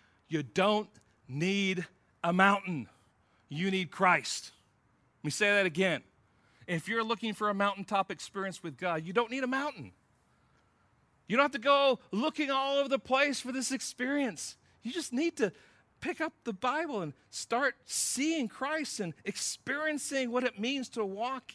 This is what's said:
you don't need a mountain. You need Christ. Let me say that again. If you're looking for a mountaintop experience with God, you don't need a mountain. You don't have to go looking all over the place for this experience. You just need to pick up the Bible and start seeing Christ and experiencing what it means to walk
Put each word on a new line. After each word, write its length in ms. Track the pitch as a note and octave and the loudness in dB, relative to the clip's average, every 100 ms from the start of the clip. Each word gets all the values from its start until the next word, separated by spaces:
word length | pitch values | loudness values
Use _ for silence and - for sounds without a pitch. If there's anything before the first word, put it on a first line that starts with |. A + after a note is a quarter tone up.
| _ _ _ | _ _ _
you 140 | D#3+ | -4
don't 460 | C3 F#3 G3 G#3+ G#3+ - _ _ - | -2 2 4 4 0 -10 _ _ -10
need 580 | C3+ F3 G3+ G3 F#3 E3+ _ _ _ | -2 0 2 2 0 -6 _ _ _
a 80 | E3+ | 0
mountain. 560 | F3+ G3 G3+ F#3+ D#3+ A2 _ _ _ _ _ _ | 6 6 6 0 -4 -6 _ _ _ _ _ _
You 200 | C#3+ F#3+ | -4 0
need 200 | F#3+ F3 | 0 -2
Christ. 640 | - F#3+ E3 A#2+ - - - _ _ _ _ _ _ | 2 4 4 2 -6 -8 -20 _ _ _ _ _ _
Let 60 | |
me 60 | D3+ | -4
say 220 | - G#3 | 2 4
that 140 | G3+ F#3 | 6 4
again. 360 | D3+ F#3+ C#3+ - _ _ _ _ _ - | 4 2 2 -4 _ _ _ _ _ -6
If 220 | E3+ F#3 | -4 -2
you're 160 | A3+ | -2
looking 300 | A3 A3+ A3+ | 0 -2 -2
for 160 | G3+ G#3 | 0 0
a 40 | |
mountaintop 560 | G3 G3+ G3 G3 G3+ F#3+ | 2 0 0 -2 0 0
experience 520 | F3 - G3 F#3+ - | -6 -10 -8 -8 -6
with 160 | E3+ C3 | -10 -4
God, 260 | F3+ E3 | -2 -2
you 80 | E3 | 0
don't 180 | F#3+ A3+ | 0 0
need 140 | C4 | -2
a 20 | B3+ | -2
mountain. 460 | C4 D4 A#3+ G#2 - _ _ _ _ _ _ _ _ _ _ _ _ - | -2 -2 -6 -12 -16 _ _ _ _ _ _ _ _ _ _ _ _ 0
You 80 | A#3 | 2
don't 80 | |
have 80 | C#4+ | 2
to 60 | C4+ | 2
go 420 | B3+ C#4+ C#4 B3+ - | 4 6 4 2 -2
looking 400 | G3 D4+ - C#4+ | -2 -2 0 0
all 280 | C4+ C#4 C#4 | 0 2 0
over 100 | C#4 | 2
the 100 | C4+ | -2
place 420 | - C4 C#4+ C4 | 0 2 2 0
for 120 | B3 | -4
this 180 | C4 A#3+ | -4 -4
experience. 840 | C4 - - B3 C#4+ C4 D#3+ - - _ _ | -4 -6 -6 -2 0 0 -4 -10 -14 _ _
You 80 | A3+ | -8
just 220 | E4+ - | -6 -4
need 240 | B3 E4+ - | -2 -2 0
to 160 | G3+ - - _ _ _ | -2 -2 -18 _ _ _
pick 200 | C#4+ E4+ | -8 -4
up 120 | D#4+ - | -4 -4
the 100 | - | -10
Bible 480 | G3 B3+ D4 E4 A3+ | -2 0 0 -2 -2
and 140 | D#3 - _ | -4 -8 _
start 460 | - - A#3 C4+ - - | -12 -2 0 0 -2 -6
seeing 640 | - - - D4+ E4 A3+ | -2 -2 0 0 0 -2
Christ 520 | - C4+ D#4 C#4+ - | -4 -4 -2 -4 -4
and 140 | F3 - | -6 -6
experiencing 1080 | - - - - - C#4 D#4 D4+ - C4+ B3 | -8 -6 -6 -6 -4 -2 -2 -2 -2 -2 0
what 120 | A#3+ | 0
it 140 | B3 C#4+ | 0 -2
means 300 | B3+ C#4 B3 | -2 -2 -4
to 140 | A#3+ | -4
walk 480 | G3+ G3 A#3+ C4 - | -4 -4 -4 -6 -10